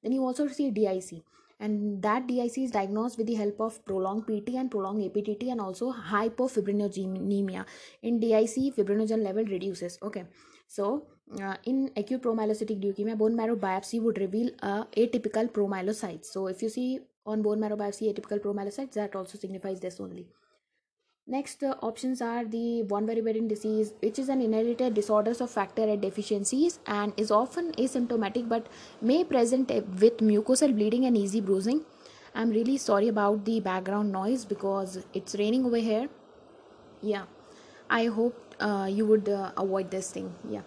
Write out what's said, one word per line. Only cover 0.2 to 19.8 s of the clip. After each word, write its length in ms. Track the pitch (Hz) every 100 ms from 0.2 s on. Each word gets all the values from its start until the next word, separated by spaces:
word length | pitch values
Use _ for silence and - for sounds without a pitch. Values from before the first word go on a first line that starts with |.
also 220 | 262 254 294
see 200 | 269 285
D 180 | 208 208
I 120 | 190
C. 240 | 185 170 - _ _ _
And 420 | 214 208 208 202
that 240 | 208 220 254
D 140 | 247
I 60 | 240
C 180 | 240 262
is 60 |
diagnosed 460 | 220 196 208 233 240
with 100 | 220
the 80 | 233
help 260 | 208 208
of 220 | 220 220 -
prolonged 420 | 190 185 202 214
P 140 | 214
T 160 | 208 254
and 120 | 262
prolonged 320 | 226 190 208
A 80 | 196
P 120 | 208
T 140 | 208 208
T 140 | 247
and 120 | 247
also 320 | 196 185 240
hypofibrinogenemia. 1700 | 240 170 208 226 220 254 233 196 202 202 190 190 190 190 196 196 185 190 - - -
In 160 | 220 233
D 160 | 226 220
I 100 | 226
C, 260 | 226 269
fibrinogen 520 | 254 196 202 220 220
level 220 | 208 190 220
reduces. 520 | 190 190 175 175 175
Okay, 220 | 202 202 175 - - - _
so, 400 | - 202 277 - _ _ -
uh, 140 | 196 190
in 280 | - 269 269 -
acute 260 | 202 254
promyelocytic 600 | 240 220 214 214 214 214
leukemia, 340 | 202 196 208 226
bone 200 | 214 233
marrow 180 | 220 233
biopsy 460 | 190 185 196 233
would 160 | 226 214
reveal 320 | 190 208 240 -
a 240 | 202 202 226 -
atypical 520 | 233 - 214 214 233
promyelocytes. 760 | 220 202 190 185 214 196 160 -
So 220 | - 190
if 140 | 185
you 60 | 226
see 320 | 220 254 262 - _ -
on 160 | 214
bone 200 | 214 214
marrow 160 | 214 208
biopsy 360 | 202 202 220
atypical 260 | 208 - 208
promyelocytes, 520 | 208 202 196 202 269
that 220 | 220 208 190
also 220 | 185 208
signifies 420 | 190 190 196 185